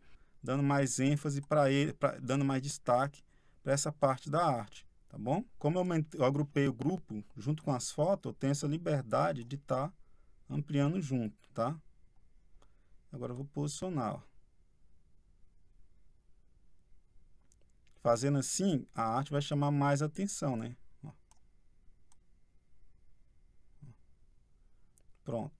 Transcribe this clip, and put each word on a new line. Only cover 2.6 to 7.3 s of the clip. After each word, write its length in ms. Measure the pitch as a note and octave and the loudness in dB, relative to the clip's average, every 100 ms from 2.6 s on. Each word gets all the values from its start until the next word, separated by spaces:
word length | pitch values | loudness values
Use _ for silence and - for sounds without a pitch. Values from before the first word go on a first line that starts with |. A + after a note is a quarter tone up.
destaque 600 | C#3+ - - B2 C#3 - - _ - - | -2 -4 4 4 4 -4 -20 _ -20 -8
pra 100 | C3+ | 0
essa 200 | C#3 D#3+ | 0 0
parte 380 | - C3+ B2 - | 2 2 2 0
da 160 | D3+ E3+ | 2 2
arte, 400 | A#2+ G#2 - - - - | 2 -4 -14 -20 -20 -18
tá 100 | - | -6
bom? 260 | G#2+ E3+ - - | -2 -2 -2 -2
Como 180 | D3 F3+ | 0 2
eu 40 | |
aument-, 260 | F3+ E3 D3+ | 2 0 0
eu 100 | D3 | 2
agrupei 440 | C3 C#3+ D3 D3 C#3 | 2 4 0 2 2
o 40 | |
grupo 500 | A#2 C3 F#3 - G#2+ - | 2 -2 -2 -4 -10 -10